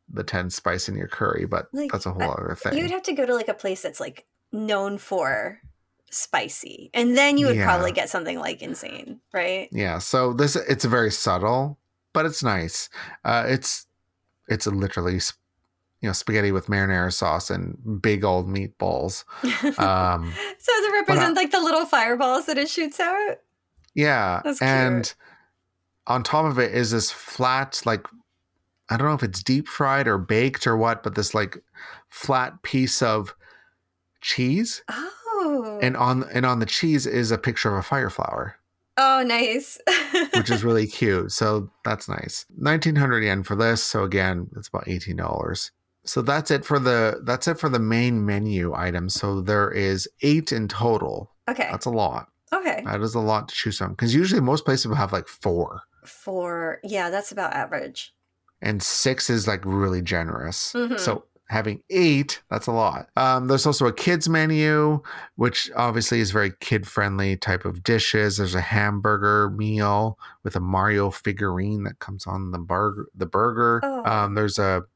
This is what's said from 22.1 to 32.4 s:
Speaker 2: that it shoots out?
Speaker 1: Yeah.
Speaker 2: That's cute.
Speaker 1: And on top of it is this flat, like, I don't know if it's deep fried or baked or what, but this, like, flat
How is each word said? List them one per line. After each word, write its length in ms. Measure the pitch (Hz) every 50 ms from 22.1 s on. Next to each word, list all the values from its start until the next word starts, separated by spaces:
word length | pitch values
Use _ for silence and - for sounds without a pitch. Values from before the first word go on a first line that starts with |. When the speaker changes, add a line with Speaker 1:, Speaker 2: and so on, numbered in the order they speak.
| 240 240 277 254 254 294 -
Speaker 2:
that 120 | - 302
it 120 | 269 285 302
shoots 300 | - 349 320 294 294 -
out? 400 | 359 339 370 403 415 403 - - _ _ _ _ _ _ _ _ _ _ _
Speaker 1:
Yeah. 480 | - 147 151 139 120 104 92 90 90 -
Speaker 2:
That's 160 | 294 277 -
cute. 100 | 127 131
Speaker 1:
And 440 | 135 135 127 127 123 120 110 - - _ _ - - _ _ _ _ _ _ _ _ _ _ _ _ _ _
on 180 | - 120 127 113
top 220 | - - 151 160
of 120 | 156 135
it 160 | 123 123 110 -
is 180 | 123 123 110
this 200 | 117 113 104 -
flat, 720 | - - - - - - 127 127 127 131 135 135 - - -
like, 220 | 117 110 104 - - - - _ _ _ _ _ _ _ _ _ _ _ _ _ -
I 60 | 110
don't 120 | 113 135
know 60 | 151 151
if 100 | 135 139
it's 200 | 107 92 95 -
deep 240 | - 131 139 151
fried 400 | - - - 147 135 135 139 135
or 100 | 117 104
baked 480 | 98 90 - 107 110 123 135 135 - -
or 120 | 127 117
what, 260 | 110 113 113 113 - -
but 120 | 107 95
this, 180 | - 104 - -
like, 240 | 110 104 92 - - _ _ _ - - - - - _ _
flat 520 | - - - - 135 127